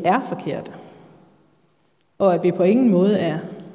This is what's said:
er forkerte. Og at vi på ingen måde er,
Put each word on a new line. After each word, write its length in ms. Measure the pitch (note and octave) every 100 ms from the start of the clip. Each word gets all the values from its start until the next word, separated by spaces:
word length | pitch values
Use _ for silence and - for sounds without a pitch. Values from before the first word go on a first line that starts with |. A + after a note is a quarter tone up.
er 160 | F3 A3
forkerte. 500 | - F3 D#3+ A#2+ - - - - - - _ _ _ _ _ _ _ _ _ -
Og 160 | G3
at 80 | E3+
vi 100 | F3
på 100 | F3
ingen 280 | F3+ A#3 B3
måde 280 | F3 G3 G#3
er, 200 | E3+ D#3+ - - -